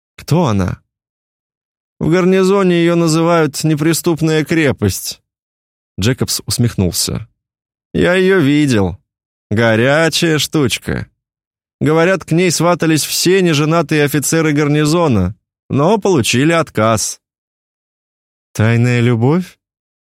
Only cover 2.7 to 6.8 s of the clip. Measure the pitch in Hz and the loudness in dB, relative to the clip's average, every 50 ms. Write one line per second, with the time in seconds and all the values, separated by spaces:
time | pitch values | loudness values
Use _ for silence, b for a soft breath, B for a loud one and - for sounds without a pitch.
2.7 | 175 170 170 170 175 170 170 165 156 165 165 170 175 165 156 151 139 - - 156 | 2 2 2 2 2 0 0 0 0 0 2 2 2 2 0 0 -2 -4 -2 -2
3.7 | 160 139 156 165 165 - - 175 165 143 160 160 156 156 156 - 175 165 160 135 | 0 0 0 0 -2 0 -2 -2 -2 0 -2 0 0 -2 -2 -2 0 0 0 0
4.7 | 107 - 107 98 - - - - - - _ _ _ _ _ _ _ _ _ _ | 0 0 0 -2 -2 -2 -6 -12 -14 -14 _ _ _ _ _ _ _ _ _ _
5.7 | _ _ _ _ _ - 92 113 131 - - - - - - - - - 120 117 | _ _ _ _ _ -4 -2 -2 -2 -2 -4 -6 -6 -6 -8 -8 -4 -4 -4 -2
6.7 | - - | -2 -2